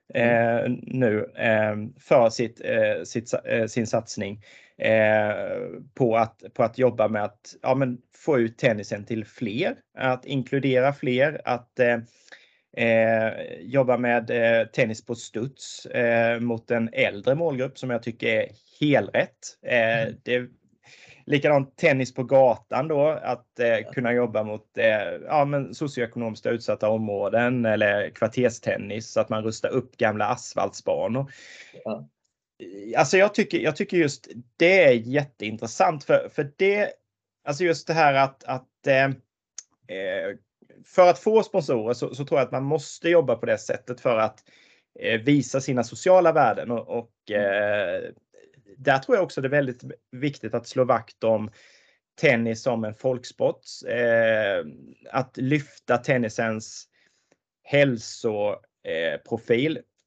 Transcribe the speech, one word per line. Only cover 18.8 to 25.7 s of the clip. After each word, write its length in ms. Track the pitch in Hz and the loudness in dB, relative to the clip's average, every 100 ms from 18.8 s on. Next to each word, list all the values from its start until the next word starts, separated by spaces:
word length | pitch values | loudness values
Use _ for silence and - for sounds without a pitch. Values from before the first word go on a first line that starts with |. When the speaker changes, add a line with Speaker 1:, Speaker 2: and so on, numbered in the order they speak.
| 151 131 - 120 113 _ - - 117 | 2 2 2 -2 -4 _ -20 -14 -2
Speaker 2:
Eh, 340 | 120 113 113 | 0 2 0
Speaker 1:
Mm. 140 | 113 117 | -2 -6
Speaker 2:
det 240 | - 123 123 _ _ _ _ - - - - | -4 -4 -4 _ _ _ _ -20 -20 -18 -2
Likadant 520 | 147 147 143 139 - | 0 4 2 0 0
tennis 360 | 165 131 127 | 2 2 -2
på 100 | - | -6
gatan 640 | 123 135 131 110 - 117 156 | 2 6 6 4 -4 -4 -2
då, 200 | 147 147 | 0 0
att, 520 | 156 - 123 _ - | 0 -6 -8 _ -2
eh, 80 | 120 | 0
Speaker 1:
Ja. 240 | 110 107 | 0 -2
Speaker 2:
kunna 220 | - 117 | -4 -2
jobba 300 | 123 120 110 | 0 0 -2
mot, 340 | 107 107 _ - | -4 -8 _ 0
eh, 80 | 110 107 87 87 - | 2 2 -2 -8 -2
ja, 180 | 151 143 | 0 2
men 280 | 143 123 | 0 -6